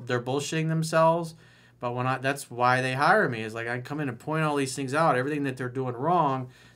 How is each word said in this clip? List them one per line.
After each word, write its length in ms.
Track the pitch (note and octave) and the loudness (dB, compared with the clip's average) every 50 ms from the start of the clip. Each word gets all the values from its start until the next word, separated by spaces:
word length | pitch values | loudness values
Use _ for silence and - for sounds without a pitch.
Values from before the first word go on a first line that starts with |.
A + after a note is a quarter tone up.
| B2 | -4
they're 160 | A#2+ B2 B2 | -2 -2 -2
bullshitting 480 | A#2+ C3 C3 C#3+ C#3+ - - D#3+ D#3 D#3+ | 0 -2 -2 -2 -2 -2 -2 -2 0 0
themselves. 680 | D#3+ D#3+ D#3+ D#3+ E3+ D#3+ D#3+ D#3+ E3 E3+ E3+ E3 D#3+ - - - - _ _ _ _ _ | 0 0 0 2 2 4 6 6 4 2 -2 -6 -10 -16 -20 -20 -20 _ _ _ _ _
But 120 | - B2 B2 | -6 -6 -4
when 140 | B2 B2 B2+ | -2 -2 -2
I, 100 | C3 B2+ | -2 0
that's 300 | B2+ C3+ C#3 C#3 - - | -2 -2 -2 -2 -6 -10
why 320 | B2 A#2 B2 B2 B2+ B2+ | -2 2 4 4 4 4
they 120 | B2+ C3 C3 | 2 0 0
hire 340 | C3 D3 D#3+ F#3+ A3 G3 C#3 | 2 4 4 6 4 4 2
me, 140 | A#2+ A2 | -2 -4
is 120 | A2 A2 A2 | -6 -6 -6
like, 140 | A#2 A2+ A#2 | -6 -6 -6
I 120 | A#2+ B2+ | -6 -6
come 180 | B2 - C#3+ D3+ | -6 -6 -6 -4
in 80 | D3+ C3+ | -4 -4
and 100 | A2+ A2+ | -6 -6
point 280 | - D3+ D3+ D#3+ D#3 | -6 -4 -2 0 0
all 100 | D#3 D3 | 0 0
these 180 | C#3+ C#3 B2+ B2+ | 0 -2 -2 -4
things 200 | - C#3 B2+ C3 | -6 -4 -2 0
out, 240 | D3+ E3 D#3+ C3+ B2 | 2 4 4 4 2
everything 260 | B2+ C#3+ D#3 D3 C#3+ | 0 0 -2 -2 -2
that 140 | C3+ B2+ C3 | -4 -4 -4
they're 100 | C3 B2 | -8 -6
doing 260 | B2 C3+ C3 B2+ A#2+ | -6 -4 -4 -4 -4
wrong 560 | A#2 C3 D#3+ F3+ F3 D#3+ C#3 C3 C3 B2+ B2 - - - - - | -2 0 2 2 2 2 2 0 -2 -4 -8 -14 -20 -20 -20 -20